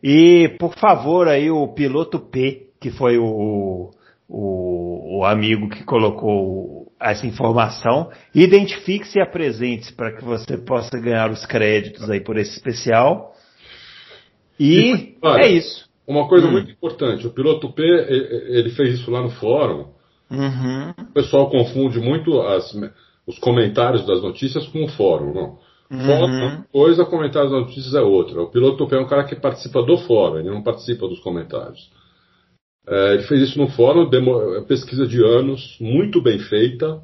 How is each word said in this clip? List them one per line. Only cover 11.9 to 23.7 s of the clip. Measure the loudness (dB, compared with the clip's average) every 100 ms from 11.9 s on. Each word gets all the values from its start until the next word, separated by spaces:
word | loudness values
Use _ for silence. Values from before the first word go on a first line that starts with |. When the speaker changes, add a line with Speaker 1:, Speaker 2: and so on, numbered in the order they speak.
| -12 -6
Speaker 1:
aí | -6
por | -4 -4
esse | -4 -6
especial. | -8 -6 2 4 4 0 -8 _ _ _ -20 -20 -20 -20 -20 -20 _ _ _ _
E | 4 6 4
Speaker 2:
E, | 0 -4 -2
olha, | 2 6
Speaker 1:
é | 6
isso. | 4 0 -14 -20 _ -4
Speaker 2:
uma | -2 4
coisa | 4 6
Speaker 1:
Hum. |
Speaker 2:
muito | 2 -2
importante, | -10 -10 -4 -4 -4 -8
o |
piloto | -2 0 0 -2
P, | -2
e-, | 4 4 4 -2 -2 -8 -2
e-, | 0
ele | 0
fez | 0 -2 -2
isso | -4
lá | -4
no | -4
fórum. | -6 0 0 0 -4 -10 _ _ _ _
Speaker 1:
Uhum. | -4 -4 -4 -4 -6 -10 -14
Speaker 2:
O | -4
pessoal | -2 2 2 2
confunde | 2 0 0 -2 -2
muito | -2 -2 0 0
as, | 0 -2 -2 -12 -12 _ _ _ -18
os | -4
comentários | 0 2 2